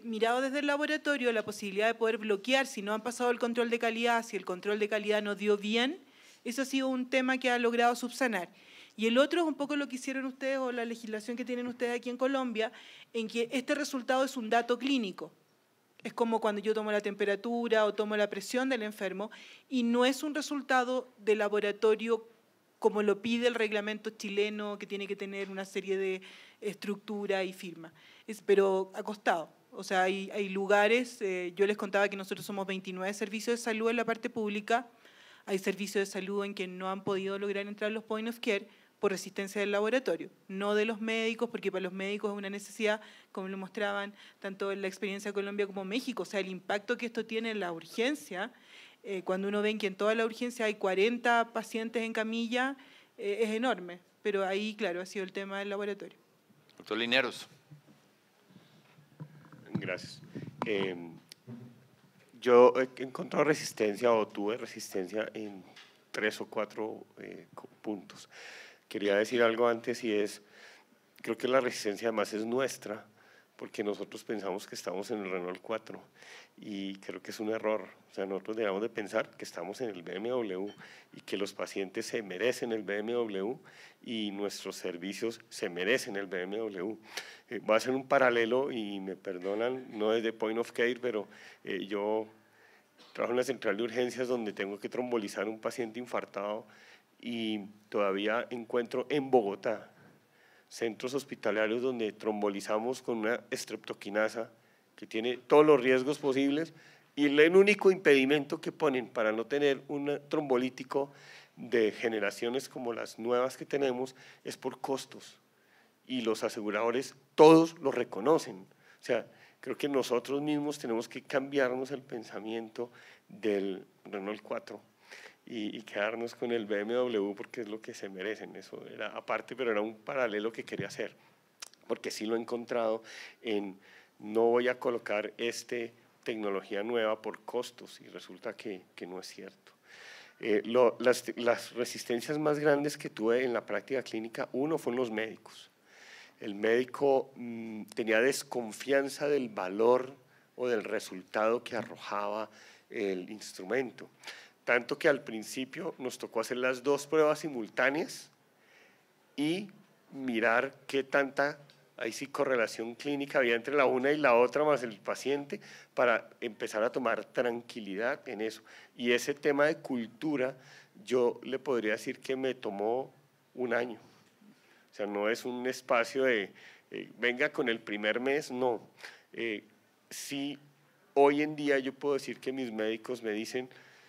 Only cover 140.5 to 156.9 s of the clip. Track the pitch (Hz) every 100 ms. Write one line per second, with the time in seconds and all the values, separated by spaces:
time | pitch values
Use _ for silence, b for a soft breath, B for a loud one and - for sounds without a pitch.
140.5 | 107 107 117 120 - 120 120 110 - 120
141.5 | 113 - 117 123 120 - 120 135 151 151
142.5 | 147 147 143 147 - 151 - 110 123 131
143.5 | 113 - 104 - 135 - 113 113 139 -
144.5 | 127 151 156 135 120 123 107 110 92 -
145.5 | - - _ B B B B B _ 120
146.5 | 101 107 117 127 - 143 135 - - 120
147.5 | 117 113 107 - - 110 110 131 139 -
148.5 | 123 110 101 127 139 139 135 147 143 120
149.5 | 104 92 101 113 127 127 143 b b b
150.5 | - 123 113 98 107 - 92 - 110 110
151.5 | 120 - 117 - 85 - 101 104 107 107
152.5 | B B B _ 120 98 92 90 107 -
153.5 | - 92 123 123 - 101 _ B B B
154.5 | _ - 120 120 143 160 135 - 110 101
155.5 | 135 131 151 175 - 127 - 107 139 -
156.5 | 123 127 127 131